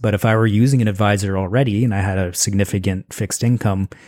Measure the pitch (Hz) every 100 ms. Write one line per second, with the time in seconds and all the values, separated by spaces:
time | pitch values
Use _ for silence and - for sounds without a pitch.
0 | 113 101 113 110 113 104 127 135 107 98
1 | 104 104 98 95 95 117 131 101 123 98
2 | 98 95 90 - - 101 98 101 95 92
3 | - - 104 - 120 120 107 95 95 -